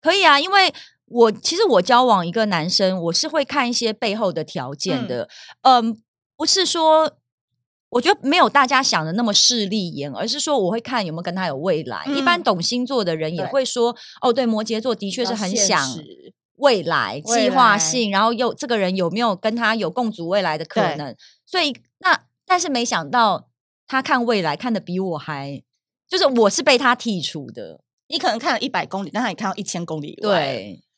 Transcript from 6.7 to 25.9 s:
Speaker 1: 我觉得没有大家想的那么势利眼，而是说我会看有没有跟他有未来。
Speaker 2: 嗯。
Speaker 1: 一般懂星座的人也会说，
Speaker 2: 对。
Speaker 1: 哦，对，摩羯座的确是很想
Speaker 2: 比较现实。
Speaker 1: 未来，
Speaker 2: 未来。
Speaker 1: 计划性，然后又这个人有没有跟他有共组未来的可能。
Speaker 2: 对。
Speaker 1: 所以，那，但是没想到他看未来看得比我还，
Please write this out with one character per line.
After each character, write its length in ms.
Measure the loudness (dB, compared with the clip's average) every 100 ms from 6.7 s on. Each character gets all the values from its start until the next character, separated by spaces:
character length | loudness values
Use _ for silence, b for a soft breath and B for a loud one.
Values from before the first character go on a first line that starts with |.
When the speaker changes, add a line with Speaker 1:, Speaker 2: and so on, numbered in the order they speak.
| 2 4 4 4 _ _ _ _ _ _ _ _
Speaker 1:
我 120 | -2
觉 140 | 0
得 60 | 0
没 140 | 2 4
有 120 | 4
大 160 | 4
家 160 | 4 2
想 240 | 2 0
的 100 | 0
那 100 | -2
么 100 | 0
势 320 | 2 2 2 -2
利 240 | -2 -4
眼， 220 | -6 -8
而 140 | -6 -6
是 120 | -4
说 180 | -2 0
我 140 | 0
会 100 | -2
看 240 | -4 -4
有 80 | -4
没 40 | -6
有 60 |
跟 120 | -6
他 140 | -4 -4
有 80 | -4
未 260 | -2 -2
来。 220 | -2 -8 -4
Speaker 2:
嗯。 100 | -2
Speaker 1:
一 60 |
般 180 | 0 0
懂 220 | 0 -2
星 240 | -2 -4 -2
座 180 | -2
的 120 | -2 -2
人 180 | -4
也 100 | -6
会 200 | -4 -2
说， 280 | -2 0 -2
Speaker 2:
对。 60 | -2 B B
Speaker 1:
哦， 100 | 0
对， 140 | 2 0
摩 180 | -2
羯 160 | -2 -4
座 140 | -2
的 160 | -4 -4
确 140 | -4
是 100 | -4
很 160 | -2 -4 0
想 240 | 2 2 0
Speaker 2:
比 80 | -6
较 60 |
现 20 |
实。 300 | -14 -20 -20 _ _ _
Speaker 1:
未 260 | 2 2
来， 400 | 0 -2 -2 -6
Speaker 2:
未 120 | -2 0
来。 60 |
Speaker 1:
计 60 | 2
划 300 | 4 4 4
性， 320 | 0 -2 0
然 120 | 2
后 120 | 0
又 180 | 0 -4
这 140 | -4 -4
个 100 | -2
人 180 | 0
有 140 | 0 -2
没 100 | 0
有 160 | -2
跟 220 | -2 -4 -2
他 180 | -2
有 140 | 0 -2
共 240 | -2 -4
组 160 | -4 -2
未 140 | 0
来 160 | 0 -4
的 60 | -4
可 160 | -2 0 -2
能。 180 | -8
Speaker 2:
对。 20 | -12 b b _
Speaker 1:
所 120 | -2
以， 160 | -2 -4 _ _
那， 200 | 0 0 _ _
但 160 | _ 0
是 80 | 2
没 160 | -2
想 260 | 0 -2 0
到 380 | 2 2 2 -6 _ _ _ _
他 160 | -4
看 200 | 0 0 2
未 160 | 0
来 120 | 0
看 160 | -2 -2
得 80 | -4
比 220 | -2 -4
我 160 | -4 -6
还， 460 | -8 -10 -8 -12 _ _ _